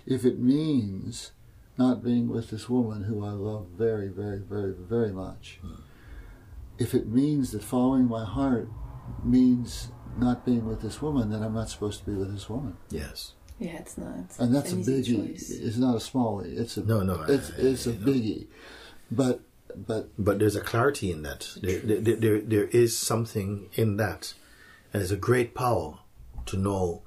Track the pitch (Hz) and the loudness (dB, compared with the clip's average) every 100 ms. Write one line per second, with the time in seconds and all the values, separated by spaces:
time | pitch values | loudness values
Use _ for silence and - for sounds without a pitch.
0 | - 127 123 - 123 143 156 139 104 95 | -2 2 4 4 4 4 4 2 0 -4
1 | 104 120 - - - - - - 127 117 | -8 -10 -12 -18 -20 -20 -8 2 2 4
2 | 117 120 117 113 117 110 - 123 113 107 | 2 2 2 0 -4 -6 0 2 2 0
3 | 101 107 101 104 104 107 90 87 113 110 | -4 -2 -4 -4 -4 -4 -8 0 0 2
4 | 98 92 104 101 101 104 98 90 90 117 | -2 -4 -4 -6 -6 -4 -4 -4 -2 0
5 | 110 92 92 - - - 90 80 - - | 0 -2 -8 -12 -16 -14 -14 -14 -18 -20
6 | - - - - - - - - 117 123 | -18 -16 -16 -18 -18 -16 -10 -4 0 0
7 | - 117 143 151 123 104 - 127 127 135 | 2 2 4 2 0 -4 -2 2 4 6
8 | 123 113 107 135 139 117 - - - - | 4 2 -4 -2 0 0 -2 -8 -12 -12
9 | - - 120 127 127 123 117 - - - | -12 -4 4 6 6 6 0 -8 -10 -12
10 | - - 123 123 - 120 110 107 110 - | -10 0 0 2 2 0 0 -4 -6 -4
11 | 151 143 107 107 110 113 110 - 104 101 | -2 0 0 0 -2 -2 -4 -4 -4 -4
12 | - 101 98 101 - 107 113 - - - | -4 -2 -2 -6 -6 -6 -6 -10 -10 -8
13 | 69 - - - - - 175 160 - - | -8 -10 -14 -16 -18 -10 -8 -8 -12 -10
14 | 180 185 185 - 240 143 139 180 104 135 | -10 -10 -10 -2 2 2 2 -2 0 2
15 | 120 113 - - - - - 113 131 117 | 2 0 -2 -6 -10 -6 -4 0 2 2
16 | - 131 117 101 92 - 117 - 101 113 | 0 0 0 -2 -6 -4 -4 -2 2 4
17 | 95 87 78 139 - - 131 127 123 113 | 4 0 2 2 0 2 2 2 0 0
18 | 110 135 110 85 - - - - - - | 2 2 2 -2 -8 -18 -20 -20 -20 -16
19 | - 113 127 120 - _ - - 98 107 | -4 0 2 0 -6 _ -16 -10 -4 -4
20 | - - 101 98 104 101 - 117 135 147 | -4 -2 2 4 4 2 0 2 2 2
21 | 95 80 73 69 - - 90 92 110 104 | -2 -4 -6 -10 -12 -6 -2 0 2 2
22 | 110 110 110 104 110 107 101 120 117 - | 2 4 4 2 2 2 4 6 4 2
23 | - 113 113 110 98 101 - - 113 101 | 0 0 -2 -2 -2 -4 -4 2 2 2
24 | 101 82 - - - - - - - 104 | 0 -2 -10 -16 -20 -20 -20 -20 -6 -2
25 | 90 98 95 123 117 - 127 104 78 76 | 0 0 2 2 2 0 0 0 -2 -10
26 | - - - - - 95 98 98 90 85 | -20 -20 -16 -12 -6 0 0 2 0 -2